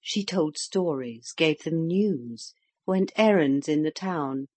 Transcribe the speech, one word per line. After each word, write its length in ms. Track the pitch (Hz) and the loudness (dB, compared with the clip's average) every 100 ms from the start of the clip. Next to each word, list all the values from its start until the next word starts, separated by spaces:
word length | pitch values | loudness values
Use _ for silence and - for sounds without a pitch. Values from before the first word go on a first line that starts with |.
She 240 | - 208 202 | -4 -4 -2
told 320 | 175 156 151 | 0 0 -2
stories, 720 | - 196 180 139 123 113 120 - | -4 -2 0 -2 -4 -10 -14 0
gave 220 | 160 151 - | 2 2 -2
them 200 | 165 165 | -2 0
news, 680 | 185 214 156 120 117 - _ _ _ - | 2 2 0 -6 -14 -16 _ _ _ -2
went 240 | 190 185 - | 0 0 4
errands 540 | 220 202 143 139 143 | 4 6 4 2 2
in 140 | 151 | 0
the 80 | 156 | 0
town 560 | - 190 175 139 135 139 | -4 -6 -4 -4 -4 -8